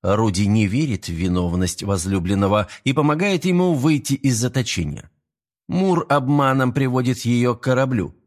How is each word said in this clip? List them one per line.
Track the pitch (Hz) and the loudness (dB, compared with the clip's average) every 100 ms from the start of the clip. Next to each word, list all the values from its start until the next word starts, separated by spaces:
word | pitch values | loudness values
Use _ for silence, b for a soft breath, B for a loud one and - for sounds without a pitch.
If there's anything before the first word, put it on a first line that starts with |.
Руди | - 104 110 92 | 2 2 2 2
не | 101 107 101 | 2 2 2
верит | 117 151 98 - | 0 -2 -4 -6
в | |
виновность | 82 90 90 87 87 92 - | -4 0 0 0 0 -2 -4
возлюбленного | 98 98 90 98 87 98 98 104 98 B | -4 -4 -2 -2 0 0 2 2 -2 B
и | 131 | -2
помогает | 135 147 151 202 185 185 | 0 0 0 0 0 0
ему | 180 180 | 0 2
выйти | 151 147 147 - | 2 2 0 -2
из | 139 135 117 | -2 0 0
заточения. | 123 131 113 - 76 71 - _ _ _ _ _ - | -2 -2 -4 -4 -6 -8 -16 _ _ _ _ _ -6
Мур | 180 190 170 - | -2 2 0 0
обманом | 143 127 143 135 135 127 | 0 2 2 2 2 0
приводит | 139 131 127 123 123 | 0 0 0 0 -2
её | 117 120 123 | 0 2 2
к | 117 | 0
кораблю. | 131 127 135 123 78 - | 0 0 2 0 -4 -10